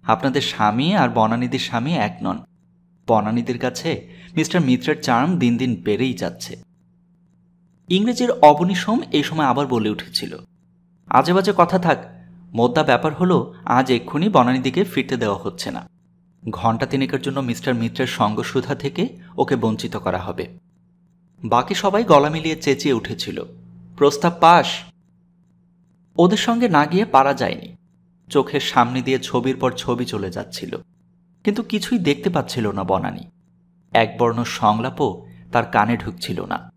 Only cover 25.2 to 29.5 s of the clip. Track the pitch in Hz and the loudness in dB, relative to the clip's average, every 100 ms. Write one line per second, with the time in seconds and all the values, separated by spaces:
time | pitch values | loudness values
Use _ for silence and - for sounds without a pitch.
25.2 | _ _ _ _ _ _ _ _ _ - | _ _ _ _ _ _ _ _ _ 2
26.2 | 175 208 - 233 240 156 147 180 226 135 | 4 4 0 0 2 2 2 0 4 4
27.2 | 135 135 123 - - - _ _ _ _ | 4 2 -2 -4 -12 -20 _ _ _ _
28.2 | _ 143 135 143 - - 120 127 127 131 | _ 0 0 -2 0 2 2 0 -2 -2
29.2 | - 123 123 | -2 -2 -2